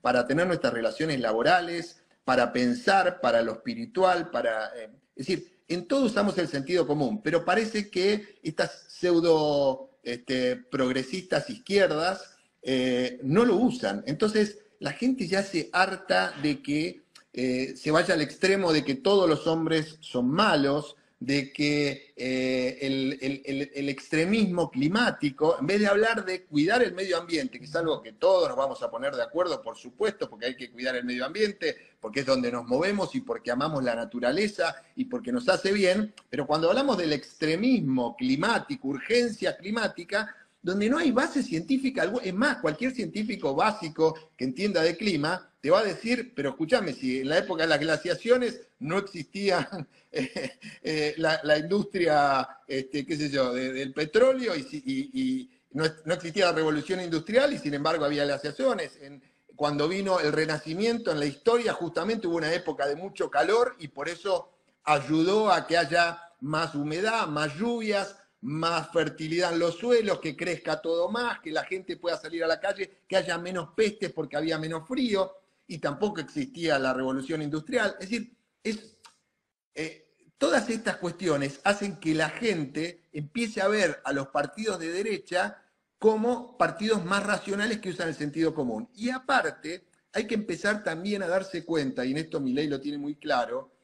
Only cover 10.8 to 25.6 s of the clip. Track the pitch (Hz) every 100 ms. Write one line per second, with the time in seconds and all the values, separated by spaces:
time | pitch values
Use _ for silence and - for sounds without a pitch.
10.8 | 127 131 127 185 - 156 - 107 - 196
11.8 | 180 151 175 190 - _ _ _ 127 131
12.8 | 127 123 127 - 135 180 240 196 247 -
13.8 | - 101 - 151 214 214 208 - _ _
14.8 | 143 147 247 262 165 190 196 170 147 175
15.8 | 190 190 - 185 185 151 147 135 139 147
16.8 | 170 - _ - _ - 127 127 131 -
17.8 | 151 156 175 165 147 - 185 196 180 156
18.8 | - - 196 202 175 151 165 160 160 160
19.8 | 156 - - 127 123 165 214 156 139 147
20.8 | - - _ _ 123 139 135 - 147 147
21.8 | 143 135 - - 127 131 127 131 127 123
22.8 | 135 135 131 135 131 139 139 139 139 139
23.8 | 139 135 - 156 170 220 202 175 160 131
24.8 | 147 208 233 - 147 - 170 170